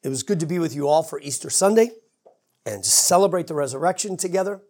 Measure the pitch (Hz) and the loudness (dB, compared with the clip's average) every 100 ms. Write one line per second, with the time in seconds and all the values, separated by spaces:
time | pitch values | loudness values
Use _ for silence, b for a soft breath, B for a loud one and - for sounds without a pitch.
0 | 143 131 - 190 160 180 165 135 143 156 | -6 -6 -2 -2 -2 -2 -2 -2 2 2
1 | 160 143 143 131 - - 190 220 233 - | 0 -10 -8 -10 -4 0 4 4 2 0
2 | _ _ _ _ _ _ - 101 - - | _ _ _ _ _ _ -10 -6 2 2
3 | - 180 196 175 170 156 139 135 170 180 | 4 4 4 2 -4 -4 -4 -2 -2 -2
4 | 208 180 185 185 190 196 | -6 -6 -2 -2 -2 -6